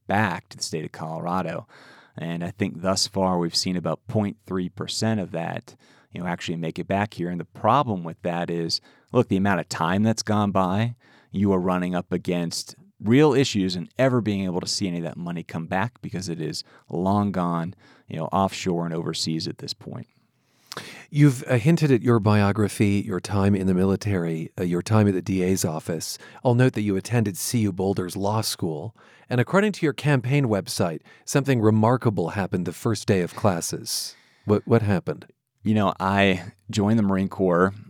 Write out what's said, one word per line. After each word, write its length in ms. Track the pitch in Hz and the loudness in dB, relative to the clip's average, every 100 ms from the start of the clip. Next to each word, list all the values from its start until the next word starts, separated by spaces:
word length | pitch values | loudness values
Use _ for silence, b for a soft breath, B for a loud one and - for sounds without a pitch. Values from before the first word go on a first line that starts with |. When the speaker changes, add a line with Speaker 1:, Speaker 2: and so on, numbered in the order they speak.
| - | -4
Speaker 1:
back 400 | 98 107 85 - | -2 -2 -4 -12
to 80 | - | -12
the 60 | |
state 220 | - 80 | -8 -8
of 80 | 80 | -8
Colorado. 760 | - 80 80 85 92 82 85 - B B B B B | -10 -10 -8 -4 -4 -4 -8 -12 B B B B B
And 260 | 82 85 | -8 -6
I 80 | 85 | -6
think 300 | - 98 85 | -4 -6 -4
thus 260 | 92 95 - | -2 -2 -2
far 320 | 98 92 90 | 0 0 2
we've 160 | 85 | -2
seen 220 | - 95 90 | -2 -4 -2
about 300 | 82 80 - | -4 -4 -4
point 300 | 110 101 - - | -2 -2 -4 -6
three 220 | 92 90 | -6 -4
percent 520 | - 82 - 110 110 | -6 -8 -4 -2 -2
of 100 | 90 | -4
that, 440 | 82 85 - - - b b b | -6 -6 -8 -12 -20 b b b
you 80 | 87 | -10
know, 60 | 90 | -6
actually 300 | 85 - 85 | -6 -6 -6
make 220 | 82 85 | -6 -6
it 100 | 82 | -2
back 260 | 98 104 | -2 -2
here. 140 | - 87 | -4 -6
And 100 | 87 | -6
the 40 | |
problem 580 | 80 - 107 131 135 95 | -10 -2 2 2 2 -4
with 180 | 82 82 | -6 -8
that 280 | 90 85 87 | -4 -4 -2
is, 300 | 85 82 - b b b | -2 -2 -4 b b b
look, 160 | 123 - | 0 2
the 80 | 98 | 2
amount 240 | 101 90 | 2 0
of 80 | 73 | -2
time 340 | - 82 98 | -2 0 2
that's 200 | 107 113 | 2 0
gone 280 | - 104 101 | 0 0 0
by, 460 | 95 92 98 117 120 b b b | 0 0 0 -2 -6 b b b
you 220 | 98 101 | 0 2
are 80 | 95 | 2
running 340 | 92 90 90 | 2 0 0
up 180 | 90 - | -4 -2
against 640 | 90 92 87 85 - - - _ - | -4 -2 -2 -2 -6 -10 -16 _ -6
real 360 | 98 127 151 | 4 6 6
issues 420 | 127 139 107 92 90 | 6 2 0 0 -2
and 120 | 80 - | -6 0
ever 220 | 131 123 | 2 2
being 240 | 107 98 | 0 -2
able 160 | 95 87 | -2 -4
to 60 | 90 | -4
see 220 | - 98 | -4 -4
any 100 | 87 | -4
of 60 | |
that 120 | 82 - | -6 -8
money 280 | 87 87 | -8 -8
come 220 | 85 85 82 | -8 -8 -4
back 340 | 95 117 - | -4 -4 -6
because 280 | - 87 92 | -10 -8 -8
it 120 | 82 | -6
is 240 | 78 80 - b b | -6 -8 -12 b b
long 420 | 85 95 104 101 | -4 0 2 0
gone, 440 | 92 87 85 82 - b b b | 0 -2 -2 -4 -10 b b b
you 80 | 80 | -8
know, 100 | 80 | -2
offshore 580 | 95 95 - 92 85 | 0 0 -2 -4 -2
and 100 | 85 | -4
overseas 520 | 82 82 80 - 80 80 | -4 -6 -6 -4 -4 -6
at 120 | - | -10
this 160 | - | -12
point. 340 | - - - - _ _ _ B B B B B B B | -14 -14 -14 -16 _ _ _ B B B B B B B
Speaker 2:
You've, 320 | 147 147 127 | 4 6 4
uh, 120 | - 123 | 0 2
hinted 340 | 110 165 151 | 4 4 4
at 120 | 123 | 4
your 180 | 123 117 | 4 4
biography, 840 | 104 104 101 101 101 - 104 101 - | 4 4 4 2 0 2 2 2 0
your 140 | 90 | -6
time 340 | - 101 98 | -2 2 4
in 120 | 101 95 | 4 2
the 80 | |
military, 800 | 90 95 95 104 95 85 80 82 - | 2 4 2 0 -2 -2 -4 -6 -6
uh, 60 | |
your 180 | 90 87 | -2 -2
time 260 | 87 110 104 | 2 4 4
at 60 | |
the 80 | 92 | 2
D 200 | 85 95 | 0 0
A's 220 | 90 95 | 2 0
office. 540 | 92 78 - 80 - - B B | -2 -4 -6 -6 -6 -12 B B
I'll 100 | 131 | 2
note 200 | 120 127 | 4 4
that 80 | 120 | 2
you 140 | 104 95 | 0 0
attended 400 | - 120 104 85 | 0 0 0 -2
C 240 | - 120 | -2 0
U 120 | 104 | 0
Boulder's 440 | 90 95 98 90 98 | 2 0 0 -4 -4
law 260 | 98 110 | -2 0
school. 520 | 107 - 90 76 101 - b b b | -2 -4 -4 -6 -10 -14 b b b
And 100 | 104 | -2
according 320 | 120 190 214 | 2 2 2
to 140 | - 160 | 0 -2
your 60 | |
campaign 520 | - 147 139 117 143 | 0 2 2 2 2
website, 560 | 127 101 85 - 92 76 - B | 2 0 0 -2 -2 -2 -12 B
something 360 | B 143 135 123 | B 0 2 4
remarkable 720 | 107 110 110 123 123 98 82 | 6 6 4 4 2 0 -2
happened 340 | 104 90 92 | -2 -2 -2
the 80 | 87 | -2
first 340 | - - - - | -4 -2 -2 2
day 160 | 98 | 2
of 120 | 85 | 0
classes. 800 | - 107 85 - - 117 - - - b b | 0 0 0 -2 -6 -6 -6 -8 -14 b b
What, 220 | - 104 - | 0 0 4
what 160 | 117 | 2
happened? 440 | 101 92 - 73 - _ _ _ | 4 0 0 -8 -10 _ _ _
Speaker 1:
You 120 | 104 | 0
know, 180 | 107 98 - | 2 2 0
I 460 | 95 98 98 90 87 - - | 0 4 4 2 -4 -16 -6
joined 280 | - 101 113 | 0 2 4
the 40 | |
Marine 260 | 101 95 95 | 2 2 0
Corps. 460 | - 92 85 95 104 | 0 2 4 2 0